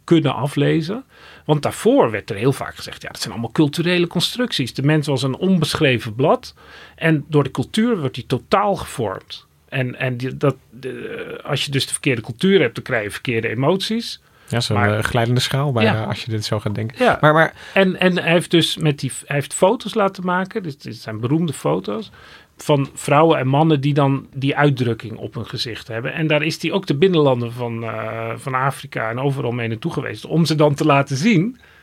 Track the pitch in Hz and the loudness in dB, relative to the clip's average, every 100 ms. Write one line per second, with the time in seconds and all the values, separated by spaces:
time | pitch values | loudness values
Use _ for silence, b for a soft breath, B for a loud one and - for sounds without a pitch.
0 | - 165 151 - 143 139 143 156 160 226 | 2 4 4 0 -2 0 2 0 -2 -8
1 | - B B B - 151 117 - 214 277 | -10 B B B 0 0 0 0 4 4
2 | 139 101 - 101 123 127 - - - - | 4 0 -6 -2 0 0 -4 -12 -14 -14
3 | - - - 101 117 - 147 156 170 180 | -14 -12 -10 -8 -4 2 2 0 0 0
4 | 175 180 - - 247 - 123 - 139 156 | 0 -2 -2 -2 -4 -2 -4 0 2 2
5 | 147 131 135 131 185 185 151 - 147 120 | 2 -2 -2 0 2 2 2 2 2 2
6 | 117 107 151 247 - B B B B - | -2 0 2 2 -2 B B B B -2
7 | 160 160 147 147 139 - 123 - 233 208 | 2 2 2 0 2 -2 -4 0 0 0
8 | 131 131 - 123 - 196 208 185 - - | -2 -6 -4 -4 2 2 2 0 -4 -4
9 | 107 101 - - - _ _ 135 127 - | -4 -4 -10 -20 -20 _ _ -4 -4 -2
10 | 131 123 131 135 147 139 _ 117 131 120 | -4 -4 -6 -2 0 0 _ -14 -12 -10
11 | - - - - - 135 - 139 - - | -10 -10 -10 -10 -4 -4 -2 -2 -2 -4
12 | 147 117 107 113 185 196 123 - - 120 | -2 -2 -4 0 4 4 4 -2 -4 -4
13 | 104 - - 113 110 110 135 190 190 220 | -4 -6 -4 -2 -2 0 0 0 -2 -4
14 | - - b b - 117 - 117 120 107 | -6 -12 b b -6 -4 0 2 2 2
15 | 104 123 117 123 - 135 147 120 110 107 | 0 0 2 2 0 0 0 2 2 2
16 | 107 - - 110 - 107 107 101 113 - | -2 -6 -6 -6 -2 -2 -2 -4 -6 0
17 | 247 - 151 156 160 B B 196 190 175 | 2 4 4 4 2 B B 2 2 4
18 | 185 175 165 170 - 170 156 - 151 147 | 2 2 2 2 4 2 2 0 0 0
19 | 131 - - 143 139 - 185 254 208 226 | -4 -6 -4 -4 -4 2 2 2 -2 0
20 | 196 190 180 180 190 226 175 139 127 113 | 0 -2 -2 -2 -2 -6 -8 -10 -14 -12
21 | - 107 120 160 170 135 - 156 190 214 | -10 -6 0 0 0 -2 -2 -2 -4 -8
22 | 214 B B B B - - 143 135 - | -10 B B B B -6 0 0 0 -6
23 | - 143 165 135 131 139 160 147 143 147 | 2 4 6 4 2 4 4 4 2 2
24 | 139 139 - 139 135 135 147 127 120 110 | 2 0 -4 -4 -2 2 2 2 0 -2
25 | 107 - 107 - 107 120 120 107 - 113 | -8 -10 -10 -10 -8 -8 -8 -10 -10 -8
26 | 143 165 156 151 156 156 165 196 151 139 | -6 -2 0 2 0 -2 -2 -2 -2 2
27 | 190 165 143 123 117 120 120 113 113 110 | 4 6 4 4 -2 -6 -6 -6 -6 -6
28 | 110 113 113 113 139 131 139 - 139 131 | -6 -6 -6 -8 -4 -2 -2 -2 -8 -6
29 | 113 120 143 139 127 120 117 113 165 151 | -4 -2 -2 -2 -4 -4 -4 -4 -4 -4
30 | 113 110 - 160 151 156 151 143 156 139 | -6 -8 -2 2 2 4 4 4 4 4
31 | 139 131 202 185 214 b b b | 2 0 4 4 2 b b b